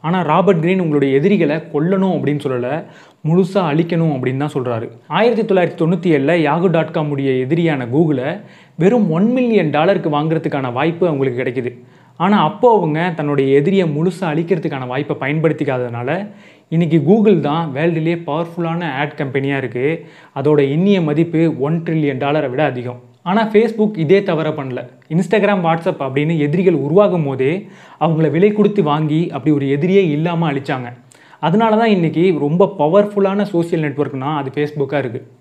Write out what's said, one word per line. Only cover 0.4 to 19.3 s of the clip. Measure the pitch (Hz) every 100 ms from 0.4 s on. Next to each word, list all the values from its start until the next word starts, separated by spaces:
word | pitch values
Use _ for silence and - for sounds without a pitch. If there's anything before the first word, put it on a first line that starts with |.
| 190 175 165
கிரீன் | 190 165
உங்களுடைய | 147 139 135
எதிரிகளை | 175 202 156 156 -
கொல்லணும் | 147 165 196 190 160
அப்படின்னு | 135 147 135
சொல்லல, | 123 123 151 - - - _ 156
முழுசா | 175 185 196 165
அழிக்கணும் | 147 165 170 165 135
அப்படின்னு | 127 131
தான் | 151 147
சொல்றாரு. | 127 113 117 - _ 156
ஆயிரத்தி | 233 220 214
தொள்ளாயிரத்தி | 190 175 -
தொண்ணூத்தி | 160 180 180 147
ஏழுல | 139 170 147
யாகு | 156 185 165
டாட் | 160 170
காம் | 151 139
உடைய | 139 127 127
எதிரியான | 165 165 143 120 135
Google-ஐ | 165 131 131 190 - - - -
வெறும் | 175 240 190 160
ஒன் | 220 254
மில்லியன் | 247 208 156 147
டாலருக்கு | 170 202 175 147
வாங்குறதுக்கான | 156 160 156 143 131 120
வாய்ப்பு | 160 165 175
அவங்களுக்கு | 143 135 120
கிடைக்குது. | 127 127 120 - - _ _ -
ஆனா | 175 208 156
அப்போ | 208 247 214
அவங்க | 165 151 180 165
தன்னுடைய | 147 143 135 139
எதிரியை | 147 190 170
முழுசா | 143 175 175 170
அழிக்கிறதுக்கான | 151 170 175 160 139 127
வாய்ப்பை | 127 147 147
பயன்படுத்திக்காததுனால | 135 156 156 151 143 127 123 117 123 175 208 - - - _ 165
இன்னைக்கு | 170 165 139
Google | 220 214 180 143
தான் | 156 165 131
வேர்ல்டுலேயே | 170 160 160 170 170
பவர்ஃபுல்லான | 151 165 170 165 170 170 135
ஆட் | 147 -
கம்பெனியா | 139